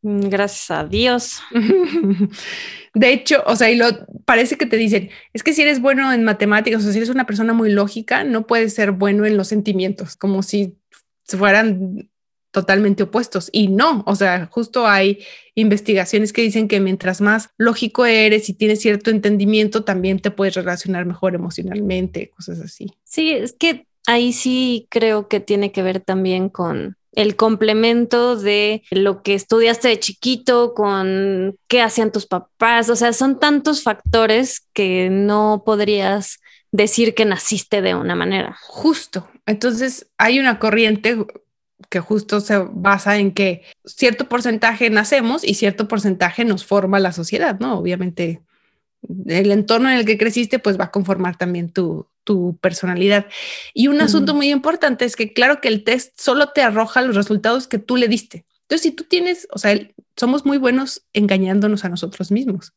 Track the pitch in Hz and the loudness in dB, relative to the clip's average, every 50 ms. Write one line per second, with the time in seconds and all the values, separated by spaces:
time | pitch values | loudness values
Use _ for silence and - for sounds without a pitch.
0 | - 214 208 202 202 202 190 196 202 202 196 - - - 175 151 156 156 185 208 | -4 -2 -2 -2 0 0 0 0 -2 -2 -4 -8 -8 -6 -6 -6 -6 -4 -2 0
1 | 240 254 247 247 240 - - - - - - 233 214 226 392 381 359 330 294 339 | 2 2 2 0 -2 -6 -10 -12 -14 -4 -2 -2 2 4 4 4 2 2 0 0
2 | 320 196 196 175 202 190 - - - - - - - - - - - _ _ 220 | 0 0 2 2 0 -2 -2 -10 -14 -14 -12 -12 -14 -14 -16 -18 -20 _ _ 4
3 | 214 247 269 269 - - 311 277 - - 240 202 240 220 240 240 233 240 233 233 | 4 4 4 2 2 2 2 2 2 2 2 4 4 4 4 4 4 2 2 -2
4 | - - - - - - 240 226 254 233 294 - 320 240 226 220 226 214 208 202 | -8 -20 -20 -8 0 2 4 4 4 2 0 -2 -2 -2 0 0 2 2 2 0
5 | 190 196 - - - _ _ 226 - 302 311 302 302 294 294 262 240 277 277 262 | -2 -4 -14 -20 -20 _ _ -4 -2 -2 2 2 2 2 2 2 2 2 2 2
6 | 269 269 254 233 226 220 214 208 208 208 208 214 220 226 220 220 208 208 202 214 | 2 0 2 2 2 2 2 0 2 2 2 2 2 0 0 0 0 0 0 0
7 | 226 226 254 262 254 - 214 202 220 226 226 226 226 214 202 202 202 202 202 226 | -2 0 -2 -2 -2 -2 -2 -2 0 0 2 2 2 2 2 2 2 0 -2 -8
8 | 220 - - 277 302 285 240 220 226 - 240 233 226 220 208 - 214 202 196 185 | -6 -2 -2 -2 0 0 -2 -2 0 0 0 0 0 0 0 0 0 0 0 0
9 | 196 202 202 208 208 214 214 202 190 196 220 208 202 214 196 190 185 185 202 - | 0 0 2 2 2 2 2 0 0 0 -2 -2 -2 -2 -2 -2 -2 -4 -4 -6
10 | - 156 - _ - 196 196 190 190 - - 208 202 185 - _ _ _ _ - | -10 -14 -12 _ -4 -2 -2 -2 -2 -2 -2 -2 -2 -4 -6 _ _ _ _ -20
11 | _ _ _ _ _ - - 185 196 202 196 208 226 226 202 185 190 185 185 - | _ _ _ _ _ -10 -4 0 2 4 4 4 4 2 0 -2 -4 -6 -8 -10
12 | - _ _ _ _ _ _ _ _ _ _ 196 185 - 196 196 208 202 196 196 | -12 _ _ _ _ _ _ _ _ _ _ -4 0 2 2 2 4 2 2 0
13 | 202 190 - 254 240 - - 185 170 - - 220 214 190 190 196 262 320 311 220 | -2 -2 -2 -4 -4 -2 -6 -8 -8 -4 -2 0 0 2 2 2 2 2 2 0
14 | 202 - 202 196 202 190 180 185 170 160 _ 233 233 226 - 254 240 220 202 196 | 0 -2 -2 0 2 0 0 -2 -4 -6 _ -6 -6 -4 -2 0 2 4 4 4
15 | 196 202 202 202 - - - - _ _ _ - 220 220 202 208 208 - 214 190 | 4 2 0 -2 -8 -20 -20 -20 _ _ _ 0 2 2 2 2 2 0 0 0
16 | 180 180 - 208 214 208 208 - 233 220 202 220 220 202 214 202 196 190 185 190 | 0 0 0 0 0 0 0 0 0 0 0 0 0 0 0 0 2 0 -2 -2
17 | - 185 185 - 202 202 214 220 208 - _ _ 220 240 226 - - 220 - - | -2 -4 -2 0 2 2 2 0 -2 -8 _ _ 0 0 0 0 -4 -4 0 2
18 | 254 240 226 220 214 214 214 214 214 - 190 - 220 214 214 208 - 226 208 208 | 2 4 4 4 4 4 4 2 0 -4 -4 0 2 2 2 2 2 0 0 0
19 | 208 226 220 214 202 208 208 208 202 202 214 214 214 208 214 220 214 - 196 185 | 0 0 -2 0 2 0 0 2 2 2 4 2 2 2 0 -4 -2 -2 -4 -2
20 | 180 190 190 190 - 208 202 - 196 196 180 185 175 175 180 175 - 185 190 175 | 0 -2 -2 -2 -2 -4 -2 0 -2 -2 0 -2 -4 -4 -6 -6 -4 -6 -4 -4
21 | 180 175 175 - - 190 180 175 175 170 165 - 175 185 180 208 208 190 185 185 | -4 -6 -6 -2 -2 -2 -2 -2 -6 -8 -8 -10 -10 -8 -6 -6 -4 -2 -2 -2
22 | 185 185 185 170 - - _ _ 175 - 175 170 160 165 - - - 196 _ _ | -4 -4 -6 -10 -12 -12 _ _ -14 -14 -12 -12 -12 -16 -16 -16 -16 -16 _ _
23 | _ - - - 320 320 311 240 190 247 - _ - 330 320 320 - _ _ _ | _ -12 -6 -4 -2 -2 -2 -2 -4 -6 -6 _ -2 -2 -2 -2 -8 _ _ _
24 | _ - 233 240 240 247 240 240 - 254 254 254 262 254 247 226 - _ - 233 | _ 0 2 2 2 0 -2 -2 -2 -2 0 0 0 0 -2 -4 -6 _ -2 0
25 | 226 226 214 214 208 208 - 208 202 - 214 202 202 202 202 - 185 185 190 190 | 0 2 0 0 -2 -2 -4 -4 -2 0 0 0 0 -2 -2 -2 -2 -2 -2 -4
26 | 185 - 190 190 190 185 185 185 185 190 _ - 180 170 156 - 76 - 190 _ | -4 -4 -2 -2 0 0 0 -2 -2 -4 _ -6 -6 -4 -4 -6 -8 -10 -12 _
27 | _ _ _ - 208 214 202 - 220 220 220 196 214 214 214 214 226 233 233 240 | _ _ _ 0 0 0 2 2 2 2 2 2 2 0 2 2 2 2 4 2
28 | 240 233 247 240 240 247 247 220 196 202 208 208 208 208 214 214 _ - 185 190 | 2 2 2 2 2 2 0 0 0 0 2 2 2 0 -2 -4 _ -4 0 0
29 | 196 196 190 196 _ - 202 196 196 _ 226 226 226 226 233 233 - 254 226 214 | 2 2 0 -2 _ -2 -2 -2 0 _ 2 4 4 4 2 2 2 0 0 2
30 | - - 196 _ - 247 254 247 254 - 247 240 240 240 240 226 208 202 196 196 | -2 -8 -8 _ -4 -4 -4 -2 0 2 2 2 2 0 0 -2 -2 0 0 0
31 | 190 190 190 190 196 196 196 185 185 196 196 _ _ _ - 247 233 220 214 - | -2 -2 -2 0 0 -2 -2 -2 -2 -4 -6 _ _ _ 2 2 2 2 2 0
32 | 220 220 220 220 - _ 190 180 - _ _ _ 220 233 233 233 233 220 240 226 | 0 0 0 -4 -6 _ -6 -6 -6 _ _ _ 0 2 2 2 2 2 0 2
33 | 233 233 226 226 262 269 269 269 - 294 294 285 - 302 302 294 - 233 214 - | 2 0 2 2 0 0 0 2 2 2 2 2 2 0 -2 0 -2 -2 -4 -2
34 | _ - - 226 226 214 220 233 262 254 - - _ _ _ - 202 185 185 185 | _ 0 2 2 4 4 2 2 0 -2 -4 -10 _ _ _ -2 0 0 0 0
35 | 185 185 190 196 202 202 208 214 214 214 214 202 - 220 220 208 208 202 208 202 | 0 0 0 2 2 2 2 2 2 2 0 0 0 0 0 0 2 0 0 0
36 | 196 190 196 208 190 - - - _ _ - _ _ _ - 190 202 208 - - | 0 0 -2 -2 -4 -8 -12 -14 _ _ -20 _ _ _ 0 2 2 2 4 2
37 | 233 240 226 - 220 208 190 175 - - 214 196 - _ - 202 190 190 180 180 | 2 2 2 2 2 2 2 0 -2 -2 -2 -4 -4 _ -2 0 0 0 -2 -2
38 | 180 180 175 175 170 180 190 190 - - 185 - - - - - - 311 311 - | -2 -2 -2 -2 -2 -2 -2 -2 -4 -6 -8 -16 -20 -18 -14 -2 0 0 0 0
39 | - - - 185 - - _ - _ - 214 208 233 247 233 220 254 262 254 - | -4 -8 -10 -10 -10 -12 _ -14 _ -4 -4 0 0 -2 -2 0 -4 -4 -6 -8
40 | - _ _ _ - 226 247 269 269 254 233 208 - 220 208 226 226 220 214 208 | -14 _ _ _ 2 2 2 2 2 2 0 0 0 0 2 2 2 2 2 0
41 | 214 220 240 226 202 - - - _ _ _ _ _ _ _ _ - _ - 185 | 0 -2 -2 -2 -4 -8 -10 -20 _ _ _ _ _ _ _ _ -18 _ -6 -6
42 | 165 - 214 214 208 214 - 208 202 - 208 202 185 180 - - 180 196 202 196 | -4 -2 -2 -4 -2 -2 -4 -4 -2 0 0 0 0 -2 -8 -2 0 2 0 2
43 | - 202 202 208 202 196 185 - 196 190 175 170 _ - - _ _ - - - | 2 0 2 2 2 0 2 0 0 0 -2 -4 _ -20 -20 _ _ -20 -4 2
44 | - 240 226 - 269 - 240 247 226 247 226 214 233 226 233 214 247 226 214 208 | 2 2 2 0 -4 -4 -4 -2 -2 -2 -2 0 0 0 0 2 0 2 2 2
45 | 214 208 294 277 233 226 254 320 - - 196 - 226 202 196 - 220 208 233 208 | 2 2 0 2 2 0 -2 -2 -2 -2 -2 0 0 -2 0 -2 -4 -2 -2 -2
46 | 202 208 190 180 185 175 - - 233 233 202 185 - - 196 202 190 190 196 196 | 0 0 0 2 0 -2 0 -2 0 0 0 -2 -2 0 0 0 2 2 0 2
47 | 196 180 170 170 165 - - - - 302 214 190 226 269 240 196 170 180 180 180 | 0 0 -2 -4 -8 -6 -4 -2 -2 -2 -2 -2 -4 -4 -4 -4 -2 -4 -4 -4
48 | 185 185 170 - 175 165 170 165 _ _ _ _ _ _ _ _ _ _ _ _ | -4 -8 -6 -6 -6 -6 -6 -10 _ _ _ _ _ _ _ _ _ _ _ _
49 | - - - 190 185 - 165 175 196 202 202 214 208 214 226 226 254 262 254 247 | -16 -14 -12 -12 -8 -4 -2 0 2 2 2 2 2 2 2 2 2 2 2 2
50 | 226 208 220 202 214 226 214 240 240 208 - 247 - 208 196 185 190 180 - 208 | 2 0 0 2 0 0 0 -2 -2 -2 -2 -2 0 -2 -2 -2 -4 -4 -2 -4
51 | 190 180 196 180 185 180 175 - 185 180 175 175 175 165 - - 180 165 165 156 | -2 -2 -2 -2 -2 -4 -4 -4 -4 -4 -4 -4 -6 -6 -4 -4 -4 -4 -4 -8
52 | - _ _ _ _ - 208 190 175 175 170 - - 180 175 - - 180 180 175 | -10 _ _ _ _ -2 -2 0 0 -2 -4 -2 -2 -4 -2 -2 -6 -4 -2 0
53 | 185 202 202 202 202 202 - - - - - - - - _ - 233 277 294 294 | 2 2 2 2 0 -2 -12 -14 -14 -12 -14 -14 -16 -14 _ 0 2 2 4 2
54 | 311 294 - 320 285 311 302 285 285 277 285 269 269 294 330 339 - 294 254 - | 2 2 2 2 2 2 0 2 2 2 2 2 0 0 0 0 0 0 0 0
55 | 247 240 - - 233 208 - - 240 262 294 285 - 240 220 208 208 - 233 254 | -2 -4 -2 -4 -6 -4 0 2 2 2 2 2 0 -2 -2 0 0 0 0 0
56 | 254 - _ - - - 247 277 294 285 - 294 277 233 208 214 220 220 - 262 | -2 -8 _ -4 -2 0 2 2 2 2 2 2 2 2 2 0 -2 0 0 0
57 | 254 262 226 196 202 202 214 202 - 220 233 262 254 - - 214 208 - 247 254 | 0 2 0 0 0 0 -2 0 0 0 0 0 -2 -4 -6 -6 -4 -2 0 0
58 | 247 226 226 233 - _ - 170 _ _ _ _ _ _ 294 320 330 330 - - | 2 2 0 -2 -2 _ -18 -20 _ _ _ _ _ _ -4 0 0 -2 -4 -4
59 | 330 _ - 359 349 359 359 349 - - - 196 - 208 208 208 208 - _ - | -6 _ -2 0 0 -2 -4 -6 -8 -14 -12 -4 0 0 0 0 -2 -8 _ -20
60 | - _ _ - - 240 262 294 277 277 277 285 262 247 247 262 269 262 - - | -20 _ _ -2 0 0 0 0 0 0 0 2 0 2 0 0 -2 -4 -10 -14
61 | _ _ _ 208 208 196 196 190 190 185 190 202 202 214 214 202 - 185 175 175 | _ _ _ 0 2 2 2 2 2 2 0 2 2 2 0 -2 -4 -6 -6 -6
62 | - 170 196 - 190 190 202 226 269 262 196 - - - _ | -8 -8 -8 -10 -4 -2 -2 -2 -2 -4 -6 -6 -8 -14 _